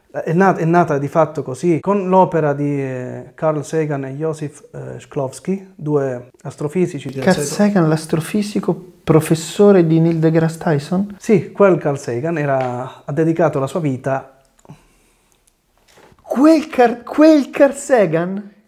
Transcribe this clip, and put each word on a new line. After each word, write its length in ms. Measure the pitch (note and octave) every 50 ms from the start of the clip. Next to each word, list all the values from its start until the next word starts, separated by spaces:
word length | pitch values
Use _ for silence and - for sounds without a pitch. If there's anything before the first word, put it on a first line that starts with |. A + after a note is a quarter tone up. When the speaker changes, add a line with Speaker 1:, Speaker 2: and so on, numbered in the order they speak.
| _ _
Speaker 1:
È 220 | - C#3+ - F3+ D#3+
nat-, 240 | F3 F#3+ F#3+ F3+
è 80 | F#3+ E3+
nata 320 | E3 E3+ F3 F3 E3 D3+
di 100 | C#3 C#3+
fatto 360 | C#3+ - E3+ D#3 D3+ D#3 D3+ C3
così, 360 | C3+ C3 - F3 F3+ E3 C#3
con 260 | - F#3 G3+ G#3 F#3
l'opera 460 | F#3 F#3 F#3+ F#3 F3+ F3 D#3+ D3+ D3 C#3+
di, 280 | C#3+ D3 C#3+ D3 C#3
eh, 500 | C3+ C3 C3 B2+ B2+ B2+ B2 B2 C3 C#3+ -
Carl 280 | - E3 D#3 D#3 D3+ C#3
Sagan 420 | - D#3+ D#3+ D#3 D3 D3 C#3 C3+
e 100 | C3 C3+
Joseph, 540 | C#3+ D#3 D#3+ D3+ D3+ D#3 C#3+ - - - -
eh, 280 | - C#3 C3 C3 C3 A#2+
Shklovsky, 760 | - - - D3 C3+ C3 C3 - - F3+ F#3+ F#3+ F#3+ - -
due 540 | - D3+ D3+ D3 C#3+ C#3 C3+ B2 A#2+ A#2+ - _ _ -
astrofisici 680 | C#3 - - D3 D3 D#3 F#3 F3+ - - C#3 - C#3
del 120 | C3+ C3+ B2+
Speaker 2:
Carl 120 | F#3+ F3+
Speaker 1:
secolo 180 | D#3 D3 C#3+ -
Speaker 2:
Sagan, 360 | - G#3 G#3 G3+ F#3+ E3 D#3
l'astrofisico 1040 | D#3+ D#3 D#3+ - - D#3+ D#3 - - G#3 G3+ G#3 - G3+ F#3 - E3+ - - - - _ -
professore 840 | - D#3+ D#3 D#3 - E3 D#3+ - - - - G#3 G#3 G3 F#3 E3+
di 140 | D#3 D#3+ D#3+
Neil 180 | D#3+ E3+ E3
deGrasse 420 | D#3+ D#3+ D#3+ D#3+ E3 D#3+ E3 D#3+ -
Tyson? 560 | - F3+ D#3 C#3+ - - F#3 F#3 G3+ G3+ - -
Speaker 1:
Sì, 320 | - - A3 E3+ - -
quel 260 | - - G3+ G3 F3+
Carl 200 | D#3+ - D3+ C#3+
Sagan 400 | C3+ - - A#2+ A#2+ C#3+ E3 E3+
era, 640 | D#3 D3 C#3+ C3+ C3 C3 B2 B2 A#2+ B2+ B2+ - - -
ha 80 | -
dedicato 480 | C#3+ D#3 D#3+ E3 D#3+ - E3+ D3+ - C#3+
la 80 | C3+
sua 120 | C3 - F#3
vita 520 | D#3 C#3+ C3 A#2+ - C#3 C3+ C3+ - - _ _ _ _ _ _ _ - D3 _ _ _ _ _ _ _ _ _ _ _ _ _ _ _ _ _ _ _ _ _ _ _ _ _ _ _ _ _
Speaker 2:
Quel 460 | _ - - A3+ C#4 D#4 E4 D4+ -
Car-, 360 | - - - A#3+ A3+ A#3 - -
quel 460 | - - - D4+ D#4+ D#4 D4 B3+ -
Carl 240 | - - C#4+ C#4 A#3
Sagan? 800 | - - - C4+ A#3 G3 E3 D#3 D#3+ E3+ F#3 F#3+ G3 G#3 - _ _ _